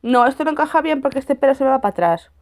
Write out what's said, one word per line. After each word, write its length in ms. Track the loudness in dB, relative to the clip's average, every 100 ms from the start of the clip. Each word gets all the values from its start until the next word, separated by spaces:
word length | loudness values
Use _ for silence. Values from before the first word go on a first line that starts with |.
No, 240 | 2 2 2
esto 180 | 0
no 80 | -4
encaja 300 | -2 0 0
bien 200 | 0 -2
porque 180 | -2 -4
este 160 | -4 0
pelo 180 | 0
se 100 | 2
me 60 | 0
va 120 | 0
para 100 | -2
atrás. 400 | -2 0 0 -6 _